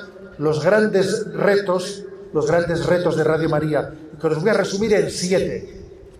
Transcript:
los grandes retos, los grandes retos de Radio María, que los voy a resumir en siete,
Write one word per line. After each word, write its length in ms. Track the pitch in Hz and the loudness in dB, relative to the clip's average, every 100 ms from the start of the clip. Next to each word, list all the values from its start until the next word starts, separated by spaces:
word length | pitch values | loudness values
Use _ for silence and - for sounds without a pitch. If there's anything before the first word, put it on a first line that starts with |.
| - - - - | -6 -18 -16 -4
los 240 | 151 143 | 0 2
grandes 680 | 156 214 214 190 190 - - | 4 4 4 2 2 -2 -4
retos, 680 | 160 202 202 196 185 - - - - - | 0 2 2 2 -2 -2 -10 -12 -16 -6
los 140 | 156 143 | -2 2
grandes 380 | 170 170 160 135 | 2 2 0 2
retos 280 | 175 170 160 | 2 2 2
de 80 | |
Radio 260 | 151 156 156 | 2 2 2
María, 440 | 151 156 147 - - - - | 0 0 0 -2 -8 -18 -4
que 100 | 160 | -2
los 120 | 156 | 0
voy 80 | 196 | 2
a 40 | |
resumir 400 | 202 185 190 220 | 2 0 0 2
en 180 | 202 - | 2 2
siete, 720 | - 180 185 135 120 - - - - - | -2 0 0 0 -6 -10 -16 -18 -20 -20